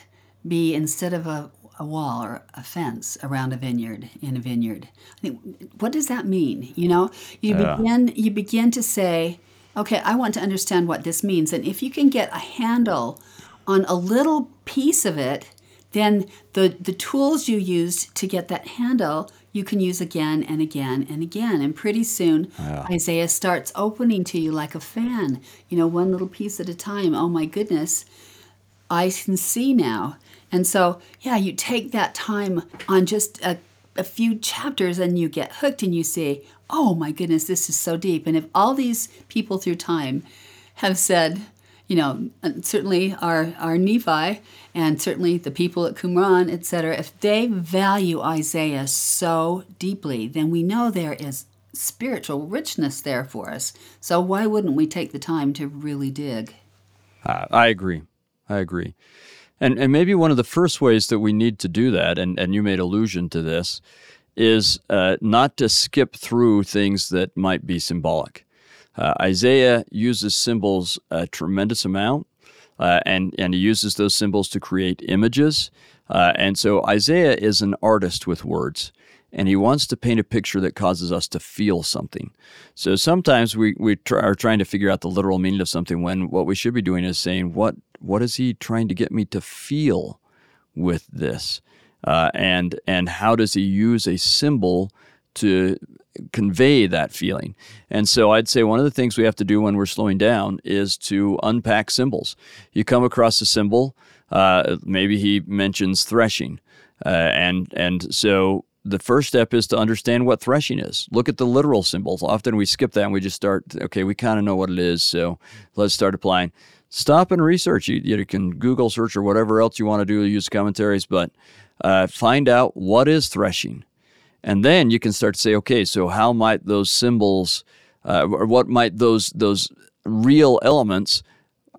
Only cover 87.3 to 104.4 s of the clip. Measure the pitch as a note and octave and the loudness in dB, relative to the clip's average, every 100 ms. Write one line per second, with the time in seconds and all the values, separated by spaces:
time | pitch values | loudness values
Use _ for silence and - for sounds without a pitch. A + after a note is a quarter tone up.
87.3 | F#2 F2+ F2 A2 - _ - F#2 G2+ A#2+ | -2 -2 0 -2 -2 _ -14 -4 -2 -2
88.3 | - B2+ G#2 - A2+ A2+ F#2 - A2 G2+ | -2 -4 -4 -4 -2 -2 -2 -2 -2 -4
89.3 | G2 - - - D3 D3 F2 G1+ - _ | -6 -8 -14 -6 -2 0 0 -2 -12 _
90.3 | _ _ _ _ D2+ F2+ E2 - - D2 | _ _ _ _ -4 -2 -2 -6 -6 -6
91.3 | - - - _ _ _ _ - D#2+ D#2+ | -6 -8 -10 _ _ _ _ 0 2 2
92.3 | - F#2+ F2+ F2+ - - F#2 F2 - G#2+ | 0 0 2 0 -4 -2 -2 -2 0 2
93.3 | A#2 G#2+ G2 G2 G2 A2+ A#2 - F2+ - | 4 2 2 0 2 2 2 0 0 2
94.3 | - D3 C3+ F2+ F2+ G2 _ _ _ _ | 4 4 2 2 2 -2 _ _ _ _
95.3 | - G#2+ F#2 F#2 - - - _ - - | -2 2 4 2 0 -6 -20 _ -20 -8
96.3 | - G2+ F2+ C3 C#3 G2 E2 D2 - F2 | -2 0 4 6 6 4 2 -2 -4 -4
97.3 | F#2+ - - - - - G#2 G#2 A#2+ G#2+ | -4 -8 -14 -20 -20 -6 0 2 4 6
98.3 | A2 A2+ B2+ A2 A2+ C#3+ C3 B2 A#2+ A2+ | 6 4 2 4 4 2 2 0 2 2
99.3 | - G2+ G#2+ G#2+ G2+ G2 - G#2+ F#2+ G#2+ | 2 2 2 2 2 0 -2 0 2 4
100.3 | A2+ G2+ F#2+ - G2 G2 - - G2 G2+ | 2 0 -4 -2 -2 -2 -4 -2 0 2
101.3 | F#2+ G#2+ A#2 A#2 G#2+ G#2+ - C3 G#2+ - | 0 0 0 2 0 0 0 0 -2 -6
102.3 | - - - - - A2 B2 B2 - A2+ | -12 -20 -20 -8 -2 2 4 4 4 2
103.3 | - G#2 A2 G#2 A#2 C3+ - _ _ - | 4 2 2 2 2 0 -4 _ _ -2
104.3 | F#2+ | 2